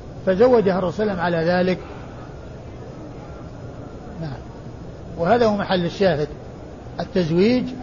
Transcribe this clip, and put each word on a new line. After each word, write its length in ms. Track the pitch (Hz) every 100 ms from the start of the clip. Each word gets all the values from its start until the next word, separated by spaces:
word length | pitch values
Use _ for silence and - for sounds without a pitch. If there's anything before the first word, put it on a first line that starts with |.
| - - -
فزوجها 540 | 185 247 240 196 180
الرسول 140 | 185
صلى 180 | 156 214
الله 120 | 185
عليه 140 | 170 170
وسلم 120 | 165
على 20 |
ذلك. 280 | 180 180 - - - - - - - - - - - - - - - - - - - - - - - - 190
نعم. 180 | 160 120 - - - - - - - -
وهذا 280 | 170 240 226
هو 100 | 208
محل 280 | 185 190 170
الشاهد، 420 | - 190 147 151 - - - - - - -
التزويج 640 | - 190 165 170 208 254 - -